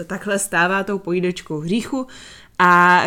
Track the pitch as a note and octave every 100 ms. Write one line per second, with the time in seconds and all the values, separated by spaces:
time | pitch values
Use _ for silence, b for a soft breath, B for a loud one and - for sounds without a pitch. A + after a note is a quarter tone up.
0 | E3+ F#3+ G#3 G3 - E3+ F3+ G3 F#3+ G3
1 | E3+ F3+ F3+ F3+ - D#3 E3 A3+ - C4+
2 | B3+ B B B B - F3+ F3 F3+ F3+